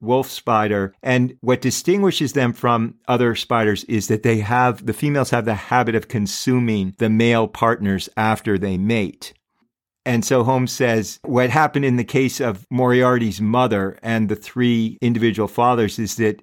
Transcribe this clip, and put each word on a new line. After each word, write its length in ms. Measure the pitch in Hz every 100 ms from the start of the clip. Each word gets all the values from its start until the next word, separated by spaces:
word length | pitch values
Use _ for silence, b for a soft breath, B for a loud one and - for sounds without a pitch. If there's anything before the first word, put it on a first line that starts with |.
wolf 280 | 107 127 131
spider. 640 | - - 110 107 104 98 -
And 360 | 131 127 127 -
what 220 | 117 127
distinguishes 720 | 127 - - 196 196 - 143
them 180 | 143 123
from 440 | - 123 120 113 - -
other 280 | 123 123 107
spiders 500 | - 120 107 101 -
is 240 | 110 -
that 140 | 110
they 160 | 117 113
have, 460 | 104 123 123 117 117
the 60 |
females 380 | 107 147 143 127
have 160 | 120 110
the 100 | 104
habit 400 | - 123 117 110
of 140 | -
consuming 840 | 120 101 - - 127 120 107 95 -
the 120 | 113
male 380 | 110 117 117 110
partners 600 | - 113 117 101 98 - -
after 400 | 110 110 - 98
they 200 | 98 92
mate. 560 | 101 117 92 - - - _ _ _ _ _ _ 127
And 180 | 233
so 220 | 214 131 117
Holmes 260 | 131 123
says, 480 | - 123 113 95 - -
"What 240 | 123 123
happened 340 | 147 151 147
in 140 | 139 123
the 80 | 110
case 340 | 135 131 -
of 260 | 123 101 -
Moriarty's 720 | 123 127 123 127 123 113 92
mother 560 | 107 123 123 104 95 -
and 280 | 113 113 107
the 80 | 104
three 600 | - 123 123 117 113 -
individual 480 | 123 113 117 101 104
fathers 500 | - 120 120 104 -
is 160 | 107 -
that 260 | 110 104